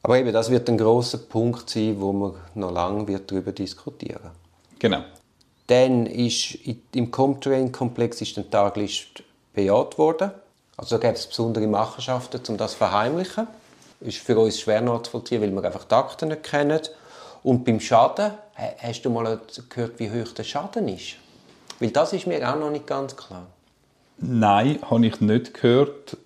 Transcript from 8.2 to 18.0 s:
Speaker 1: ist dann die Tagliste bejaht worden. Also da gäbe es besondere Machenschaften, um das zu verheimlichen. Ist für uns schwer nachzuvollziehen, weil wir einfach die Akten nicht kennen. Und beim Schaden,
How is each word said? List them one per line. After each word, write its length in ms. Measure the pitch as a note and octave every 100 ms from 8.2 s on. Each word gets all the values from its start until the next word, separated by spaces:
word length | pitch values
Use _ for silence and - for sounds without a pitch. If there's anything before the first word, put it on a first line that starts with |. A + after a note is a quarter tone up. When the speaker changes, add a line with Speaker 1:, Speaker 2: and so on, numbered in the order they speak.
Speaker 1:
ist 160 | G#2+ -
dann 60 |
die 60 | F#2
Tagliste 760 | G#2+ G2+ G#2 G2+ - - - - _ _
bejaht 440 | - G2 G#2+ D3 -
worden. 320 | D#3 E3 G3 - _ _ _ -
Also 180 | - A#2
da 60 |
gäbe 160 | A#2+ G#2+
es 80 | -
besondere 400 | - A#2 A2+ G#2+
Machenschaften, 760 | G#2 A2 - C3 B2+ B2+ B2 -
um 80 | G#2
das 160 | G#2+
zu 60 | -
verheimlichen. 680 | G2+ G2+ A#2 E3 F#3 - A3+ - _ _ - _
Ist 160 | A#2 -
für 220 | - A2
uns 200 | A2 G#2
schwer 220 | - A2
nachzuvollziehen, 600 | A#2+ A#2 A#2 A#2+ - A#2+
weil 100 | G#2
wir 100 | G2
einfach 220 | F#2+ G2
die 100 | -
Akten 360 | A2 C3+ - D#3
nicht 120 | D#3
kennen. 380 | - D3 D3 D#3+ - - - - - -
Und 220 | C3 B2
beim 140 | B2 A2
Schaden, 540 | - A2+